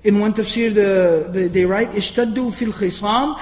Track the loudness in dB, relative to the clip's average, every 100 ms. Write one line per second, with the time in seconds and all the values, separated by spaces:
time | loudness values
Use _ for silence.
0 | 2 2 2 0 -2 -2 0 2 2 4
1 | 4 2 0 -2 0 2 2 0 -2 -2
2 | -4 -2 -2 -2 -4 -4 -6 -2 -4 -4
3 | -2 0 0 -6